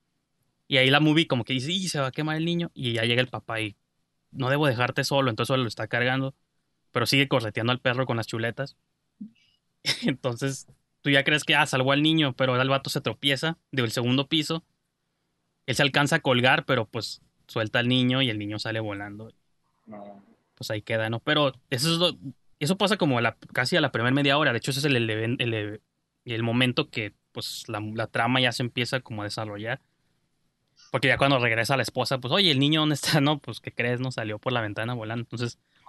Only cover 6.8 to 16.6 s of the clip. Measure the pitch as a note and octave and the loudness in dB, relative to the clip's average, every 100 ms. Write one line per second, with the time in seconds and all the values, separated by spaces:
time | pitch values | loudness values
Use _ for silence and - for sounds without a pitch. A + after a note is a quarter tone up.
6.8 | _ B2 A2+ C#3 C#3 C3+ A2 A2+ A2+ B2 | _ -4 0 2 2 0 0 -2 -2 0
7.8 | C3 B2 C3 A#2 - A#2 A2+ A2 C#3 - | 0 0 -2 -4 -4 -4 -4 -6 -10 -12
8.8 | _ _ _ - G#3+ _ _ _ _ _ | _ _ _ -18 -18 _ _ _ _ _
9.8 | - - A#3+ C3 C3 A#2 C3+ C3+ - _ | -6 -4 -2 -2 -4 -4 -4 -6 -12 _
10.8 | _ _ C#3+ C#3 C#3 D3+ - D3 D3 C3 | _ _ 2 4 4 2 4 4 4 2
11.8 | C3 C#3 D#3 D#3+ C#3+ - C3 B2 C3 C3+ | 2 4 4 4 2 0 0 2 2 0
12.8 | - C3+ B2 A2 C#3 C3 D#3+ E3 _ C3+ | 0 -4 -4 -2 -2 0 -2 -4 _ -2
13.8 | A2+ B2+ A#2+ C3 C#3 D#3+ D3 E3 - _ | -2 0 2 2 0 -2 -2 -4 -8 _
14.8 | _ _ _ _ _ _ _ _ - B2 | _ _ _ _ _ _ _ _ -4 2
15.8 | C#3+ D3 C#3+ E3 C#3 B2 B2+ D3+ | 2 4 4 2 2 4 4 4